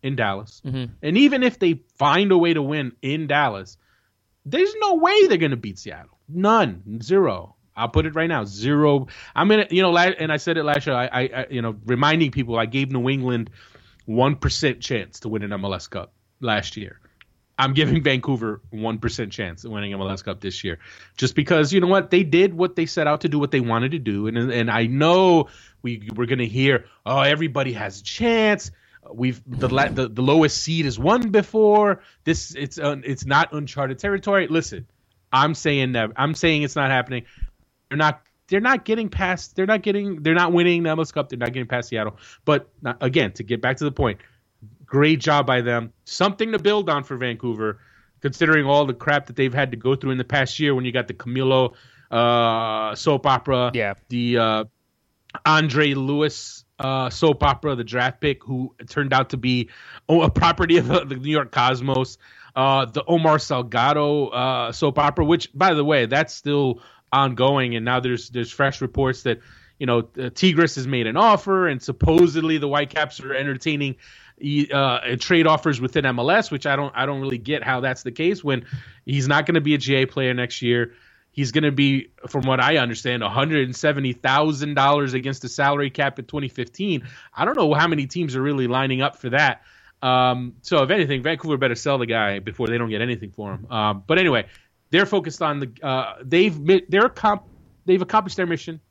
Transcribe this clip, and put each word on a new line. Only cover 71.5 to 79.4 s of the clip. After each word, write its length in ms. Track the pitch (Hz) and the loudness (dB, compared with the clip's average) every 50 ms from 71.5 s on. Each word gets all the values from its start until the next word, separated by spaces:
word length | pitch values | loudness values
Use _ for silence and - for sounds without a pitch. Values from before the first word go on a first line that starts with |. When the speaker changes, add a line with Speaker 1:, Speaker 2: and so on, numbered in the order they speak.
| 190 190 180 165 | 0 0 0 0
Speaker 1:
and 140 | 139 127 | -2 -4
supposedly 760 | - - 135 - - 160 160 170 175 165 143 165 160 160 160 151 | -6 -8 -4 0 2 4 6 6 6 4 4 0 -2 -2 -2 -2
the 100 | 143 143 | -2 -2
Whitecaps 520 | 143 147 143 139 - 156 151 147 - - | -2 -2 -2 -2 -2 -4 -4 -4 -6 -10
are 160 | 131 135 139 | -10 -6 -6
entertaining, 600 | 135 139 143 135 127 - 160 151 143 143 139 127 - - - - - - - _ - - 143 147 147 147 - | -4 -4 -4 -6 -6 -4 -4 -2 -2 -2 -4 -6 -8 -14 -20 -20 -20 -20 -20 _ -10 -6 -2 0 0 0 0
uh, 460 | 139 139 139 131 123 123 - 123 123 131 | 2 2 2 2 0 0 -2 -4 -4 -4
trade 260 | - - 180 165 160 | 0 2 4 4 6
offers 360 | 160 156 151 - 160 143 117 | 4 4 2 2 0 -2 -2
within 240 | 127 127 - 160 139 | -2 -2 -2 0 0
M 140 | 131 123 120 | 0 0 0
L 120 | 120 147 | 0 2
S, 200 | 185 226 214 - | 2 2 2 0
which 140 | 156 135 - | -6 -6 -2
I 100 | 147 139 | -2 -2
don't, 180 | 139 143 139 - | -2 -2 -4 -4
I 100 | 117 131 | -4 -4
don't 160 | 143 143 135 | -4 -4 -4
really 160 | 135 139 131 117 | -6 -6 -6 -6
get 260 | 104 117 151 147 - | -6 -4 -6 -4 -2
how 180 | 131 131 123 | -2 -2 -2
that's 220 | 127 127 127 - - | -2 -4 -4 -6 -8
the 80 | 127 | -10
case 320 | 120 - 160 180 208 190 - | -6 -2 -2 -2 -2 -2 -2
when 220 | 143 135 120 - - - - - - - _ - | -4 -4 -4 -4 -8 -12 -12 -12 -14 -20 _ -8
he's 220 | - 135 139 127 135 | -4 -2 -2 0 2
not 180 | 147 208 | 2 2